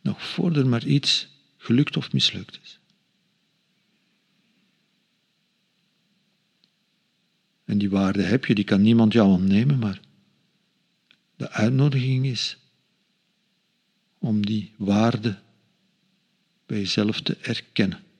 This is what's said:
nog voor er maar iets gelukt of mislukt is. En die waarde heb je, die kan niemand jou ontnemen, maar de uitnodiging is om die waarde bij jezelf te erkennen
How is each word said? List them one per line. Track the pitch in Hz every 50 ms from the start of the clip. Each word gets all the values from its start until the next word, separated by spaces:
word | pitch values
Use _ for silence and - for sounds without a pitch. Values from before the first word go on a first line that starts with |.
nog | _ - - - -
voor | - - - 175 185 165
er | 147 135
maar | 131 120 117 113
iets | - 143 139 - - - - - - _ _ _ _ _
gelukt | _ - - 113 123 147 - -
of | 156 139 - -
mislukt | 135 - - - 92 92 - - - _
is. | - - _ _ _ _ _ _ _ _ _ _ _ _ _ _ _ _ _ _ _ _ _ _ _ _ _ _ _ _ _ _ _ _ _ _ _ _ _ _ _ _ _ _ _ _ _ _ _ _ _ _ _ _ _ _ _ _ _ _ _ _ _ _ _ _ _ _ _ _ _ _ _ _ _ _ _ _ _ _ _ _ _ _ _ _ _ _ _ _ _ _ _ _ _ _ _ _ _ _
En | - 110 104
die | 101 98
waarde | 95 98 98 92 95 98 98
heb | 90 104 135 -
je, | - 123
die | 104 101
kan | - 107 98 101
niemand | 110 117 117 117 107 104
jou | 117 107 98
ontnemen, | 95 90 92 95 98 104 120 139 143 131
maar | 113 104 92 - - _ _ _ _ _ _ _ _ _ _ _ _ _ _ _ _ _ _ _ _ _ _ _ _ _ _
de | _ - -
uitnodiging | - - 107 113 131 131 139 147 135 135 123 131 131 131 131
is | 135 123 - - - - _ _ _ _ _ _ _ _ _ _ _ _ _ _ _ _ _ _ _ _ _ _ _ _ _ _ _ _ _ _ _ _ _
om | - 117 107 107 101
die | 101 110 107 104 - _
waarde | _ 104 95 101 104 110 117 117 113 104 117 101 - _ _ _ _ _ _ _ _ _ _ _ _ _ _ _ _ _ _ _ _ _ _ _ _ _
bij | _ 127 107
jezelf | 98 92 - - 107 104 110 -
te | - - -
erkennen | - - - - - - _ _ - 107 95 82 - - _ _ _